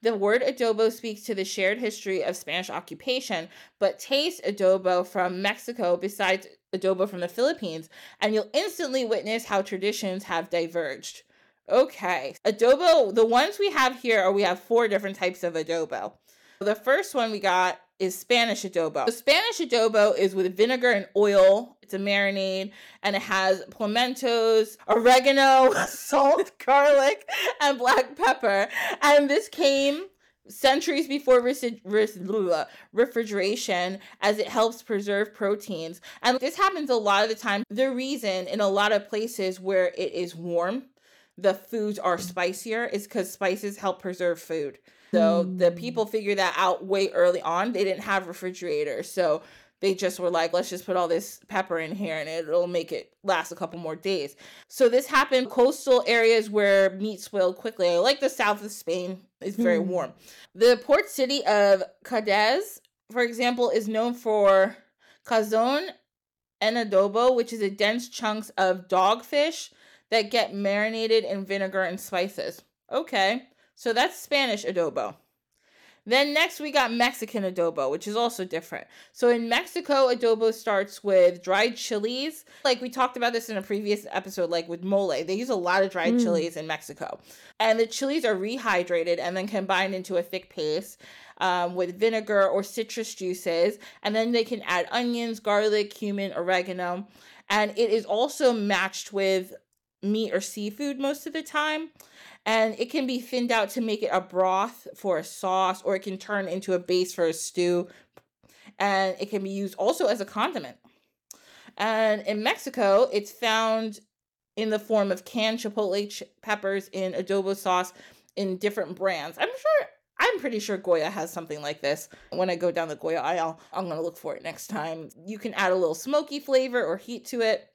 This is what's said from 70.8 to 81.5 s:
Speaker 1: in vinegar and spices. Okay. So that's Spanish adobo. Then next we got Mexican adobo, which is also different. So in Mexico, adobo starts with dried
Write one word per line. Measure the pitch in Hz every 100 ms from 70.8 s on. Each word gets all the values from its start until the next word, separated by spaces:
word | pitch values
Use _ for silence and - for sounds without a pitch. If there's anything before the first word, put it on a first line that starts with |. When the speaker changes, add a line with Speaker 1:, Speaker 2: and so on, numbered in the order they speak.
| 214 226 226 220
Speaker 1:
in | 208 196
vinegar | 196 196 190 190
and | 185 190
spices. | - 185 190 202 - - _ _ _
Okay. | - 330 233 190 240 - _ _
So | _ 247
that's | 226 302 -
Spanish | - 285 269 208
adobo. | - 180 165 139 104 - _ _ _ _ _ _ _ _
Then | - 247 285
next | 294 339 -
we | 302
got | 285 247
Mexican | 233 240 247 220 226
adobo, | 190 185 170 160 135
which | 151 208
is | 208
also | 233 233
different. | 185 160 160 - - - -
So | - 240
in | 240 233
Mexico, | 233 359 349 349 277 262
adobo | 247 247 220 226
starts | 226 - 202 202 -
with | 202 190 175 175
dried | 175